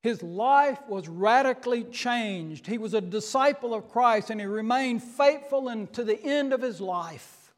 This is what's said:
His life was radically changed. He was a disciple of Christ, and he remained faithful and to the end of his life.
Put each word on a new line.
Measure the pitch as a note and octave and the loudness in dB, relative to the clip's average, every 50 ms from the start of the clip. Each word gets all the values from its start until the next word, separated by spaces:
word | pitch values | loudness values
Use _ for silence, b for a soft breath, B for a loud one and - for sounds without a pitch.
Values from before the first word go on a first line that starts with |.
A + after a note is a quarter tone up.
| _ | _
His | A3+ A#3 - | -2 -2 -2
life | F3+ E3+ E3+ F#3+ A3+ B3+ C#4 C#4 C#4+ C#4+ C4 - - - | -6 -10 -6 -2 2 4 6 6 6 4 0 -4 -8 -8
was | G3+ F#3+ E3+ D#3+ | -8 -8 -8 -10
radically | E3 F3 F#3+ G#3+ A#3 B3+ C4+ C4 B3+ C4 - B3 A#3+ A#3+ A3 | -6 0 4 6 6 6 6 4 0 0 -2 -2 -2 -2 -2
changed. | F#3+ - - - B3 A#3+ A#3+ A3+ G#3 G3 F3+ E3 D#3+ D#3 C#3+ - - | -8 -10 -6 -4 -2 -2 -2 -2 -4 -4 -6 -6 -8 -10 -12 -8 -6
He | A3 A#3 | -6 -6
was | G#3+ G#3+ F3+ | -4 -2 -2
a | A3 | -2
disciple | G3 F3+ F3 G#3+ G#3 - - C4 C4 C#4+ C#4+ - - A#3+ A3+ | -2 -2 -6 -6 -6 -2 0 4 4 4 2 2 -4 -4 -4
of | G#3+ A3 - | -6 -6 -4
Christ, | - A#3 B3 A#3+ A3+ G#3+ G3+ - | 0 4 4 6 4 4 0 -2
and | A3+ G#3+ | -6 -6
he | G#3 | -4
remained | G3 G3+ A3 A3 A3 A#3+ C4 C4+ B3+ A#3+ A3+ - | -4 -4 -4 -2 0 0 0 0 0 -2 -4 -4
faithful | - - - C#4 C#4+ D4+ D4 C#4+ - C#4 C4+ C4+ B3 | -8 0 4 4 4 4 4 -4 -2 -2 -2 -2 -2
and | A#3 A3 G#3 - - | -6 -8 -8 -8 -6
to | - A#3+ | -6 0
the | G#3+ G#3+ G#3+ - | 0 0 -2 0
end | C#4+ C#4 D4 C#4+ C4+ C4 | 0 0 0 2 0 0
of | B3+ | -2
his | B3 B3+ G#3+ D#3 | -2 -4 -6 -6
life. | G3 F#3 F3+ F3 E3+ E3 D#3+ A#2 - - - - _ _ _ | -6 -4 -4 -4 -6 -8 -12 -16 -18 -20 -20 -20 _ _ _